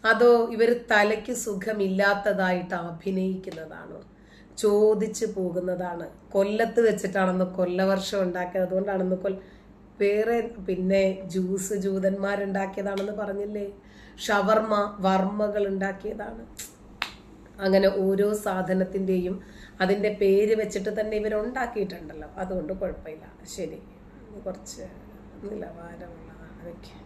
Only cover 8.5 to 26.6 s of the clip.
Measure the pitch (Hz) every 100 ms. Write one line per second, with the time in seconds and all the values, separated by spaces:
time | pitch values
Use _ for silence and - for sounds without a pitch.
8.5 | 190 180 185 202 190 185 185 196 190 -
9.5 | - - - - - 202 208 226 233 226
10.5 | - 185 180 185 196 190 190 180 185 180
11.5 | 190 - 202 190 190 190 196 196 202 196
12.5 | 196 190 202 196 196 202 202 202 196 202
13.5 | 208 202 - - - - - - 208 196
14.5 | 214 214 208 208 - 190 190 190 208 208
15.5 | 208 196 190 190 190 208 220 214 226 233
16.5 | - - - - - - - - - -
17.5 | - 190 190 196 196 190 196 202 208 208
18.5 | 185 175 185 185 196 185 185 180 190 -
19.5 | - - - 185 202 208 196 196 196 214
20.5 | 214 190 196 196 202 214 214 214 214 226
21.5 | 254 233 214 185 175 156 156 151 - 185
22.5 | 185 151 185 185 151 160 156 - - -
23.5 | - 165 - - - - - - 208 190
24.5 | 185 - - 185 - - - - - 202
25.5 | 208 175 170 170 170 175 165 165 - 165
26.5 | -